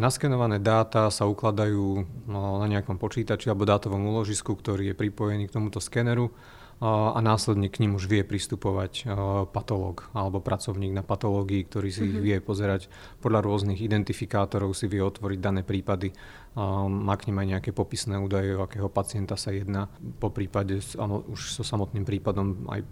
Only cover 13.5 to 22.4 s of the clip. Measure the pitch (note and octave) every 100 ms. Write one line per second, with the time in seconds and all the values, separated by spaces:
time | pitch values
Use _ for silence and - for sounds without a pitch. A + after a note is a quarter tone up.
13.5 | G2+ G2+ F#2+ A2+ G#2+ G2+ - G2+ G#2 G2
14.5 | G2+ G2 F#2+ G2+ G2+ F#2+ - G2+ F#2+ G2
15.5 | F#2+ F#2 G2 G2 F#2+ - - - - -
16.5 | - G2 G2 G2 G2 G2 G2 - G2 F#2+
17.5 | F#2+ G#2 G2 G2+ A#2+ G#2+ G2 G2 G2 G2
18.5 | F#2+ F#2+ G#2 G2 G2 G2+ G#2 F#2+ G2 G#2+
19.5 | G2 G2 G2 G2+ - A#2+ - G#2 G2+ G2
20.5 | G2+ G2 G2 - F2+ G#2 G2+ - G2+ -
21.5 | - - G#2 G2 G#2 G2 G2 G#2+ G2